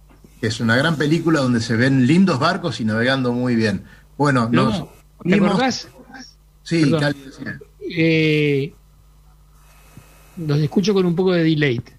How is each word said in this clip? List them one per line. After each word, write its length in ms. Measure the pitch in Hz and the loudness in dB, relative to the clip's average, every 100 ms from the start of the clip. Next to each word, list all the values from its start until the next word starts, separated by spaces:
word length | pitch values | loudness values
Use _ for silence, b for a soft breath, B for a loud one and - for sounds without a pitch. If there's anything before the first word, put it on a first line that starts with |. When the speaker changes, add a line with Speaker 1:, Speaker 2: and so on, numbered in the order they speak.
| - - - - | -20 -20 -20 -8
Speaker 1:
que 80 | 110 | -6
es 120 | 113 | -2
una 140 | 117 120 | 0 2
gran 180 | 160 147 | 2 0
película 440 | 147 165 165 156 | 0 0 2 2
donde 180 | 127 120 | 2 0
se 160 | 113 113 | 0 0
ven 320 | 135 135 123 | 2 4 4
lindos 320 | 170 190 135 | 4 4 2
barcos 400 | 160 185 165 - | 0 -2 -4 -4
y 60 | 110 | -2
navegando 480 | 110 123 135 123 | 0 0 0 -2
muy 220 | 120 127 113 | -2 0 0
bien. 280 | 107 92 B B - - | 0 -2 B B -12 -2
Bueno, 320 | 143 131 113 | 0 0 2
Speaker 2:
Lobo, 180 | - 226 | 2 0
Speaker 1:
nos 80 | 196 | -2
Speaker 2:
¿te 80 | - - _ - 165 | -6 -16 _ -8 0
Speaker 1:
unimos. 240 | 202 180 | 2 2
Speaker 2:
acordás? 380 | 285 262 - - - - - - _ _ _ | 2 0 -4 -10 -20 -20 -20 -20 _ _ _
Speaker 1:
Sí, 180 | - 165 | -4 0
Speaker 2:
Perdón. 160 | 147 160 | 2 2
Speaker 1:
Cali, 180 | 147 143 135 | 0 -4 -12
decía. 340 | - - - - - 392 170 | -16 -14 -14 -18 -16 -8 -2
Speaker 2:
Eh, 760 | 165 160 156 151 147 139 139 - _ _ - - - - - - - - - - - - - - | 0 2 2 0 0 -2 -4 -10 _ _ -20 -20 -20 -20 -20 -20 -20 -20 -20 -20 -20 -20 -20 -10
los 200 | 156 147 | -4 -2
escucho 340 | 151 214 190 | 0 0 2
con 120 | 196 180 | 2 2
un 100 | 170 | 0
poco 180 | 190 | 0
de 100 | 175 | 2
delay 380 | 160 151 147 120 - | 2 2 0 -2 -8